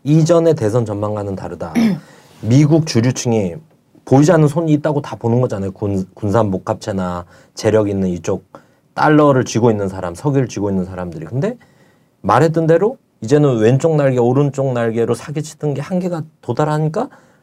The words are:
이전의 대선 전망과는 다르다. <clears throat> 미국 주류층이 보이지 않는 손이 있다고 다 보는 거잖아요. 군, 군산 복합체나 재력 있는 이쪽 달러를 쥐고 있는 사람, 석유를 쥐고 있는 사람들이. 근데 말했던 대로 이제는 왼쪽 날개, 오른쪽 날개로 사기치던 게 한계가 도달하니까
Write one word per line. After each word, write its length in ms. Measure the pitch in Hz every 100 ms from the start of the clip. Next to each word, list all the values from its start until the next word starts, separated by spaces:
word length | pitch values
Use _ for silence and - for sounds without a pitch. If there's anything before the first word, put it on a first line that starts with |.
이전의 520 | 135 156 160 170 165 160
대선 300 | 107 120 107
전망과는 500 | 101 104 104 101 92
다르다. 380 | 92 85 85
<clears throat> 680 | 233 226 160 - - - -
미국 440 | 104 131 147 160 160
주류층이 680 | 117 123 - 123 113 95 80 - _ _ _
보이지 280 | - 135 151
않는 140 | 160 151
손이 240 | 165 165
있다고 280 | 147 156 143
다 140 | - 107
보는 240 | 117 120
거잖아요. 320 | 123 104 98
군, 320 | - 101 98 92
군산 380 | - 104 110 107
복합체나 720 | 92 98 107 110 95 90 90 90 - _
재력 340 | - 110 110 101
있는 200 | 98 95
이쪽 340 | 87 80 92 - - _ _ _ -
달러를 500 | 143 151 147 131 -
쥐고 260 | 113 120
있는 160 | 107 98
사람, 260 | 95 90
석유를 360 | 85 147 139 123
쥐고 200 | 107 101
있는 120 | 95
사람들이. 420 | 90 92 90 82 80
근데 320 | 123 196 247 _ _ _ _ _ _
말했던 460 | 95 117 160 160 160
대로 300 | 165 208 269 _ -
이제는 380 | 113 147 147 117
왼쪽 360 | 110 135 165 151
날개, 220 | 139 127
오른쪽 560 | 120 131 143 139 135
날개로 400 | 120 117 113 113
사기치던 600 | 117 - 147 151 - 151 139
게 60 |
한계가 420 | 151 185 180 170 160 _
도달하니까 680 | - 120 156 151 156 156 285 - _ _